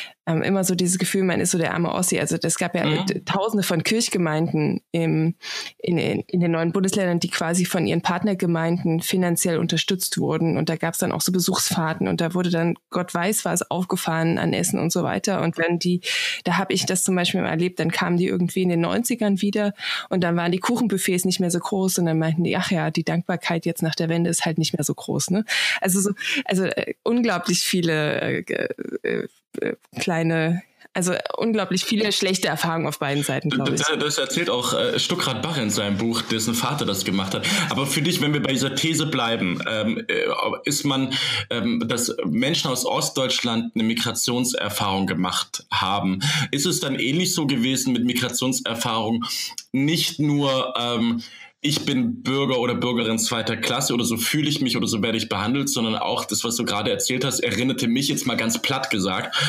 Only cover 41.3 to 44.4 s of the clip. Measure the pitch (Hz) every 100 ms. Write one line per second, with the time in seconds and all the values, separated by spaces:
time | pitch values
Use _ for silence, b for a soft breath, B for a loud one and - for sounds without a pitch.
41.3 | B B 117 117 117 113 120 - - 90
42.3 | 107 135 165 151 127 - 131 - 139 127
43.3 | - 123 113 117 113 110 113 120 110 -
44.3 | 123